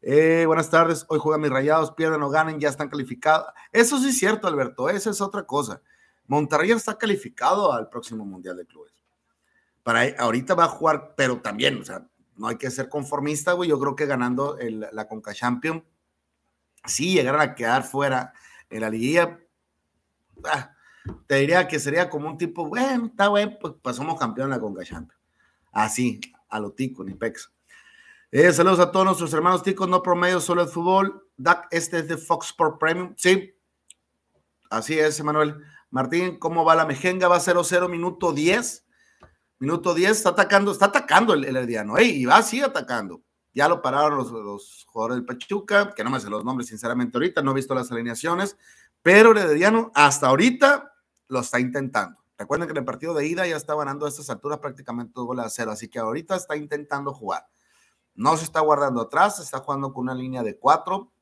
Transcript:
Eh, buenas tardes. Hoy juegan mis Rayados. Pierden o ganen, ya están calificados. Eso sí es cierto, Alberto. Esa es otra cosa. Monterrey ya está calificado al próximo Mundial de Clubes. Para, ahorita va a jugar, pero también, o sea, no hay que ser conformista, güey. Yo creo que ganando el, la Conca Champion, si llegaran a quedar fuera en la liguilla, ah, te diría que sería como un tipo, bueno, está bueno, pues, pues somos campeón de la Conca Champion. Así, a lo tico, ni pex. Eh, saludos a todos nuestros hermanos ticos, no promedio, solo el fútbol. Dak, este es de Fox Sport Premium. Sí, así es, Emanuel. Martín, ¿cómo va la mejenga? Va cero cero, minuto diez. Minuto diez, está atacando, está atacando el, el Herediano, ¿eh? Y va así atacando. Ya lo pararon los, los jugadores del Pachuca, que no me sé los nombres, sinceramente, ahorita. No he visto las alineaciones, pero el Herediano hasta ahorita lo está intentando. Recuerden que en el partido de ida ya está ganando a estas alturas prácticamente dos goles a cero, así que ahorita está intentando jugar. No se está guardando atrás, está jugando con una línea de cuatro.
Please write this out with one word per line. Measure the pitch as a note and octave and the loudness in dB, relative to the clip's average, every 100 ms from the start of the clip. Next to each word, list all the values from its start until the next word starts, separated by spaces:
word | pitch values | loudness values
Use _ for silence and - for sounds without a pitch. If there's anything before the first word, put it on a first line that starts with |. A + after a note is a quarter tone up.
Eh, | - C#3+ D#3+ E3 E3 | 4 4 6 4 4
buenas | D#3+ D#3 | 2 4
tardes. | E3 E3 D#3 - | 4 4 0 -2
Hoy | D#3 | -2
juegan | D3+ D#3 | 0 0
mis | D3+ | 2
Rayados. | C3 C#3+ D#3 D#3 | 2 4 4 2
Pierden | D#3+ D#3+ D#3+ | 0 0 0
o | C#3+ | 0
ganen, | D3+ D#3+ D#3 | 2 0 0
ya | D3 | -2
están | B2+ D3 | -2 -8
calificados. | D3 C3 B2 D#3 D#3 - - - | -6 -8 -2 4 4 2 -16 -2
Eso | - A#3 C#4 | 2 4 4
sí | C4+ | 0
es | C4 | 2
cierto, | G3 A3 F#3+ | 2 0 0
Alberto. | D3+ B2+ - C3+ | -2 -4 -2 -2
Esa | G3 A3 | -2 -2
es | - | -4
otra | G3 G3+ | -4 -6
cosa. | - C#3 B2+ F2+ _ _ _ _ _ | -4 -4 -4 -10 _ _ _ _ _
Monterrey | C#3+ D3 D3+ F3+ | -2 2 0 2
ya | A3+ | 0
está | - G#3+ | 0 -6
calificado | A3+ - B2 - B2+ F#3+ F#3+ | -2 -2 -4 -2 0 2 2
al | A#2+ G#2+ | 0 -6
próximo | A#2 A2+ A2 | -12 -12 -12
Mundial | G2+ F#2 F2+ F2+ | -12 -14 -14 -14
de | E2 | -16
Clubes. | D2+ D2 _ _ _ _ _ _ _ _ _ | -20 -20 _ _ _ _ _ _ _ _ _
Para, | - A2+ B2 - | -2 0 0 0
ahorita | A#2+ A#2 C3 | -2 -2 -2
va | F3 E3+ | 2 2
a | |
jugar, | - E3 D3+ - - | 2 0 0 -4 -2
pero | C3 B2 | -2 -2
también, | A2 G#2 C#3 B2 | -6 -2 -2 -2
o | |
sea, | - F#2 - _ _ _ | -10 -14 -16 _ _ _
no | A2+ | -8
hay | A2+ | -6
que | C3 | -8
ser | B2+ C3 | -8 -6
conformista, | D3 C#3 D3 C#3+ D3 D3 | -6 -6 -4 -4 -4 -2
güey. | F3+ F3 | -2 0
Yo | C#3+ | 0
creo | C#3+ C3+ | 0 -2
que | D3 | -2
ganando | C3 B2 B2 C#3+ - | -2 -2 -2 -4 -6
el, | A#2+ A2 G#2+ | -8 -8 -10
la | G#2+ G#2+ | -10 -12
Conca | A2 G#2+ | -12 -12
Champion, | G#2 A#2+ B2 D#3 E3 _ _ _ _ _ _ _ _ _ _ - | -4 -4 -2 -4 -8 _ _ _ _ _ _ _ _ _ _ -8
si | - E3 | -4 0
llegaran | F3+ B2+ D3 | 2 2 2
a | D3 - | 0 0
quedar | A#2 B2+ | 0 0
fuera | C3 C3+ C#3 B2+ B2+ - - - _ | 0 -2 0 0 -4 -16 -20 -20 _
en | A2 | -8
la | A2 | -6
liguilla, | A2+ B2 E3 E3+ E3+ _ _ _ _ _ _ _ _ _ _ D#3 | -2 0 2 2 -2 _ _ _ _ _ _ _ _ _ _ -4
ah, | D3 C3 _ _ _ - - _ | -4 -6 _ _ _ -16 -16 _
te | C#3 | 2
diría | C#3+ F3 F3+ | 4 4 2
que | D#3 | -2
sería | D3 D#3 F3+ | -2 0 0
como | D3+ D3 | -4 -8
un | C#3+ | -6
tipo, | E3+ E3+ D#3 | -8 -6 -8
bueno, | A3+ C4 B3+ A#3 | -2 -2 -2 -4
está | - G3+ | 0 2
bueno, | G#3 G#3 G#3 | 2 -2 -6
pues, | D#3+ - | -14 -10
pues | B2+ B2 | -10 -8
somos | C#3 - | -6 -4
campeón | B2 A2 C3+ | -4 -4 -4
de | B2+ | -4
la | |
Conca | G#2+ F#2 F2 | -6 -10 -12
Champion. | E2 D#2 _ _ _ _ _ _ | -14 -16 _ _ _ _ _ _
Así, | G#2 A2 - B2 G#2 - _ _ | -2 -2 0 -2 -4 -14 _ _
a | G#2+ | -8
lo | G#2 | -8
tico, | - C3 B2+ | -8 -8 -8
ni | F#2+ F#2+ | -14 -8
pex. | A#2 - - _ _ - _ _ - - _ | -8 -8 -20 _ _ -20 _ _ -20 -20 _
Eh, | C3+ F3 | 6 6
saludos | D#3+ F3 F3+ | 6 4 6
a | F3 | 4
todos | F#3+ F#3+ | 4 2
nuestros | F#3 E3 | 2 -2
hermanos | D#3 E3+ F#3 | 0 2 2
ticos, | G3 F#3+ F#3+ | 0 -4 0
no | F#3 | 0
promedio, | F#3 F3 F3+ F#3 | 2 2 2 0
solo | - F3 | 0 0
el | F3 | 0
fútbol. | E3+ E3+ F#3+ G3 - _ _ | -2 0 2 2 -4 _ _
Dak, | C3 F3 - | 2 2 2
este | E3 D#3+ E3+ | -6 -4 -6
es | D3+ | -4
de | D#3+ | -8
Fox | - E3 - | -2 -4 -4
Sport | - D#3 D#3 | -2 -2 0
Premium. | D#3 E3+ F3+ - | -2 -2 -6 0
Sí, | F3+ F#3+ F#3+ _ _ _ _ - _ _ _ _ _ _ _ | 4 4 2 _ _ _ _ -20 _ _ _ _ _ _ _
así | A2 A2 D#3 | -6 -2 2
es, | D#3 D3+ | 2 0
Emanuel. | D3+ D3+ D3+ D3+ - - _ | -2 0 0 -2 -18 -20 _
Martín, | B2+ B2+ E3 F3+ - | -4 0 0 -2 -4
¿cómo | E3 E3 | -4 0
va | D#3+ D#3+ | 4 4
la | D#3 | 2
mejenga? | C#3 F#3 F#3 F3+ | 0 -2 2 4
Va | F3 | 4
cero | F3 F3 | 4 2
cero, | E3 F3+ F3+ | 2 0 0
minuto | E3+ F3 F3+ F3 | -2 -4 -2 -2
diez. | C#3+ D#3 G#3+ A#3+ - _ _ _ _ - _ _ _ | 0 2 0 -2 -10 _ _ _ _ -20 _ _ _
Minuto | C3+ E3+ F3 E3 | -4 -2 -2 0
diez, | F#3+ | 2
está | G#3+ F#3 | 2 2
atacando, | F#3+ F#3+ G3 G3+ | 2 4 4 2
está | G3+ G3 | 2 4
atacando | G3+ - E3 A3+ | 2 4 4 6
el, | D#3+ | 2
el | C3+ C3 | 0 -4
Herediano, | B2 A2+ G#2 A#2+ | -2 -4 -2 2
¿eh? | A#3 | 2
Y | D3+ B2 | 2 6
va | F3 | 6
así | A3+ A#3+ | 6 -2
atacando. | C#4 C#4 B2 A#2+ G2 E2+ _ _ _ C3 | -2 -4 -4 -6 -6 -14 _ _ _ 0
Ya | D3 | 2
lo | E3+ | 2
pararon | C3 C#3 D3+ C#3+ | 0 0 0 0
los, | B2+ | -6
los | A#2 G2+ G2+ - - - | -8 -10 -12 -16 -20 -16
jugadores | A#2 A2+ B2 | -8 -4 -4
del | B2 | -6
Pachuca, | B2+ - G3+ G3+ G#3 G3+ G3+ | -12 -6 -8 2 2 2 -4
que | |
no | G#3+ | -4
me | C3 | -4
sé | G2+ | -4
los | G#2 A#2+ | -6 -4
nombres, | C3 A2+ | -6 -8
sinceramente, | G#2+ A#2+ B2 A#2+ B2 | -8 -4 -2 -2 -2
ahorita. | E3+ E3+ | -2 -2
No | C#3 | -2
he | C3+ | -2
visto | C3+ | -2
las | C3 B2 | -4 -4
alineaciones, | A#2+ A#2 A#2 D#3+ F3 G3 - _ - _ _ | -6 -8 -6 -4 -2 -4 -8 _ -20 _ _
pero | - G3 A3 | 6 8 10
el | G#3+ | 8
Herediano | F3+ D3+ F#3+ A3 A3+ C#3+ | 4 4 4 4 0 4
hasta | D3 C3+ C3+ | 6 6 2
ahorita | C#3 A#3 B3 C#4 C#4+ - _ _ _ _ | 4 4 4 4 4 -2 _ _ _ _
lo | B2+ | -6
está | A#2+ B2 | -2 -2
intentando. | B2+ C3 C3+ A#2 F#2 - _ _ | -2 -4 -2 -2 -4 -10 _ _
Recuerden | G2+ D#3 E3 | -6 -4 -4
que | |
en | D#3 | -6
el | B2 | -6
partido | B2 D#3+ | -8 -6
de | D#3+ D3+ | -4 -4
ida | F3 F3+ | -4 -4
ya | D#3 | -4
está | C#3 D3+ | -4 -4
ganando | C#3+ C#3 D3+ | -4 -6 -8
a | |
estas | C#3+ C#3 | -8 -12
alturas | A#2+ C#3+ D3 | -10 -8 -8
prácticamente | D3 - C3 A#2+ A#2 | -10 -14 -12 -10 -10
dos | B2+ A#2+ | -10 -8
goles | B2+ A2+ | -6 -8
a | |
cero, | - A2+ | -6 -8
así | G#2+ A2+ | -8 -12
que | A#2+ | -8
ahorita | A2 C3 E3 F#3 | -6 -6 -6 -8
está | F3+ D3+ | -6 -8
intentando | D3 D3 D3 C#3+ C#3 | -8 -10 -8 -8 -8
jugar. | C#3 G#2+ E2 _ _ _ _ _ _ _ - | -10 -8 -8 _ _ _ _ _ _ _ -4
No | B2 D#3+ | 0 0
se | D#3+ | -2
está | D#3+ | -2
guardando | D#3 D3 C#3+ B2 | 2 2 2 -2
atrás, | A2+ D3 G3+ G3+ | -2 2 2 0
está | D#3 C3 | -10 -12
jugando | C3 C#3 C#3 | -6 -6 -6
con | C3+ | -6
una | B2 B2+ | -6 -6
línea | B2+ B2+ | -8 -6
de | A2+ G2+ | -6 -2
cuatro. | C3 C#3 - G3 - _ | 2 2 0 -8 -8 _